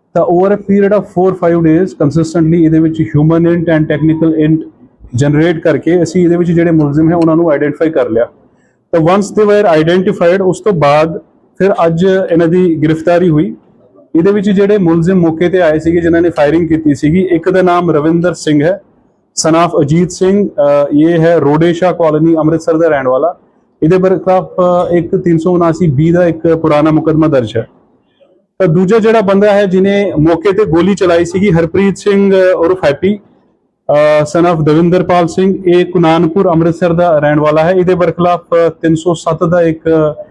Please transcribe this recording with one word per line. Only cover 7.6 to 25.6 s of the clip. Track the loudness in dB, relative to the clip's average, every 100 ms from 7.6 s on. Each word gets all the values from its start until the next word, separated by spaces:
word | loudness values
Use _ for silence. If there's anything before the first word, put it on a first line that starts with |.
| -2 -2 -2
ਕਰ | -2 -2
ਲਿਆ। | -2 -4 -6 _ _ _ _ _
ਤਾਂ | -2
once | 0 0
they | -2 0 2
were | 2 2 2
identified, | 2 0 0 0 0 0
ਉਸ | 0 -2
ਤੋਂ | -2
ਬਾਅਦ | 0 2 2 0 -4 -16 _ _ -4
ਫਿਰ | -2 0 -2
ਅੱਜ | 0 0 0 0
ਇਹਨਾਂ | 0 0
ਦੀ | 2 0 0
ਗ੍ਰਿਫਤਾਰੀ | -2 -2 0 0 2
ਹੋਈ। | 0 -2 -6 _ _ _ _ _ 0
ਇਹਦੇ | 0
ਵਿੱਚ | 0 0
ਜਿਹੜੇ | 0 2 0
ਮੁਲਜ਼ਮ | 2 0 2 2
ਮੌਕੇ | 0 0 -2
ਤੇ | 0
ਆਏ | 0 0
ਸੀਗੇ, | 0 0
ਜਿਨ੍ਹਾਂ | 0 0
ਨੇ | 0
ਫਾਇਰਿੰਗ | 0 0 0 0
ਕੀਤੀ | -2 0 -2
ਸੀਗੀ, | 0 0 0
ਇੱਕ | -2 -2
ਦਾ | 0
ਨਾਮ | 2 0 0
ਰਵਿੰਦਰ | 0 0 0 -2
ਸਿੰਘ | -4 -2 0
ਹੈ, | 0 -2 -8 _ _ _ _ -6 -2
son | 0
of | 0 0
ਅਜੀਤ | 0 0 -2
ਸਿੰਘ, | -2 0 0 -2
ਅ, | -2 0 0 0
ਇਹ | 0 2 2
ਹੈ | 2 2
ਰੋਡੇ | 2 2 0
ਸ਼ਾਹ | 0 -2
ਕਾਲੋਨੀ, | 0 0 0 0 0
ਅੰਮ੍ਰਿਤਸਰ | 0 -2 -2 0
ਦਾ | 0
ਰਹਿਣ | 0 -2
ਵਾਲਾ। | -2 -2 -6 _ _ _ -4
ਇਹਦੇ | 0 2
ਬਰਖਲਾਫ, | 0 -2 0 -2 -2 -2
ਅ, | 0 0 0
ਇੱਕ | -2 -2 -4
ਤਿੰਨ | 0 0
ਸੌ | 0
ਉਨਾਸੀ | 0